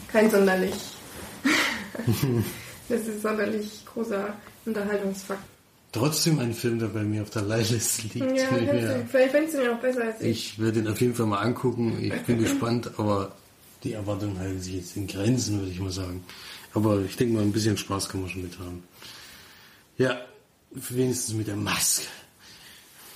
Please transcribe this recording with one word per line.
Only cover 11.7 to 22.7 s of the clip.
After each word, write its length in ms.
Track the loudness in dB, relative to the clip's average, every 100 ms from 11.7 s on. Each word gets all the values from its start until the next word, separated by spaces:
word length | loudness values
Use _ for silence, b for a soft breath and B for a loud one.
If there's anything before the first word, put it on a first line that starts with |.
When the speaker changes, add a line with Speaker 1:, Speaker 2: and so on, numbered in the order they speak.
| 2 0 0
Speaker 2:
Ich 180 | -2 -2
bin 160 | 0 2
Speaker 1:
<laughs> 0 |
Speaker 2:
gespannt, 500 | 2 2 2 0 -2 -2
aber 380 | 0 2 0 -8 -20 -20 -20 -8
die 100 | -6
Erwartungen 460 | -4 -4 -2 -2 -4
halten 200 | -4 -4
sich 140 | -6
jetzt 240 | -8 -6 -8
in 80 | -6
Grenzen, 540 | 0 2 4 2 -2
würde 120 | -2
ich 80 | -4
mal 120 | -4
sagen. 320 | -4 -6 -8 -12 B B B B
Aber 260 | 2 4 4
ich 140 | 2 2
denke 200 | 2 4
mal, 80 |
ein 80 | 2
bisschen 260 | 4 2 2
Spaß 320 | 0 -4 -2
kann 120 | -6
man 80 | -6
schon 100 | -8
mit 160 | -10 -10
haben. 260 | -12 -12 -14 B B B B B B B B B B 0
Ja, 200 | 0 0 -8 -20 _ _ _
wenigstens 640 | -14 -6 0 2 0 -2 -2
mit 120 | -2
der 80 | -2
Maske. 520 | -2 0 0 0 -4 -12 -20 _ B B B